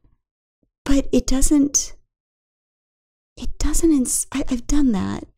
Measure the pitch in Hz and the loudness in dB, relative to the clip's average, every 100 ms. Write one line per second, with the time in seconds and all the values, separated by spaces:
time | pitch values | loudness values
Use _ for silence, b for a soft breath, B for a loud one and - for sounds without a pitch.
0 | _ _ _ _ _ _ _ _ - 277 | _ _ _ _ _ _ _ _ 0 0
1 | - 254 - 262 - 294 285 - - - | 2 -2 0 0 2 2 2 -2 -6 -14
2 | _ _ _ _ _ _ _ _ _ _ | _ _ _ _ _ _ _ _ _ _
3 | _ _ _ - 240 - 285 311 330 294 | _ _ _ -10 -8 -2 0 2 2 2
4 | 240 - - 262 294 247 - 294 269 196 | 0 -4 -6 -6 -4 -6 0 2 2 0
5 | 98 101 - | -4 -8 -12